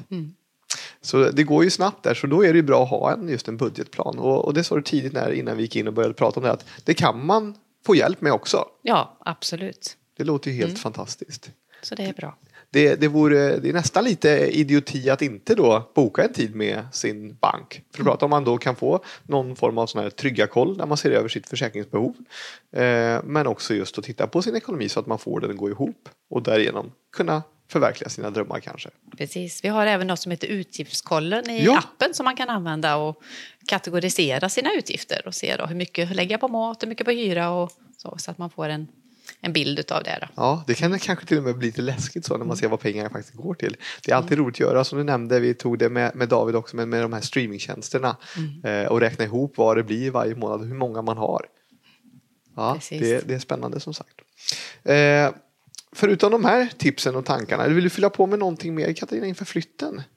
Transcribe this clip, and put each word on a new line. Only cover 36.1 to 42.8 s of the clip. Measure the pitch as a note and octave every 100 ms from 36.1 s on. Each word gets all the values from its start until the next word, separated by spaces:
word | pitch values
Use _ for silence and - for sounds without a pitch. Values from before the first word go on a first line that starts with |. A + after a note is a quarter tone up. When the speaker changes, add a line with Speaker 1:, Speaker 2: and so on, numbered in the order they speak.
| F#3
Speaker 1:
lägger | F3+
jag | G#3+
på | C4
mat, | A3+ A3+ A3+
hur | A3
mycket | A3+ A#3
på |
hyra | A#3+ A3 E3+ E3+
och | F3 F3 - _ -
så, | - E3
så | -
att | E3+
man | F3
får | - D#3
en, | D3+ D#3 _ _ _ - -
en | -
bild | D#3+ C#3+ C#3+
utav | - D#3
det | - -
då. | - -
Speaker 2:
Ja, | B2 D#3 C#3+
det |
kan | A#2 E3+ F#3+
kanske | - F3 -
till | D#3+
och |
med | C3 B2
bli | A#2+
lite | A2+
läskigt | B2 C3 - - -
så |
när | A2+
man | A#2+
Speaker 1:
Mm. | A2
Speaker 2:
ser | A2+
vad |
pengarna | A2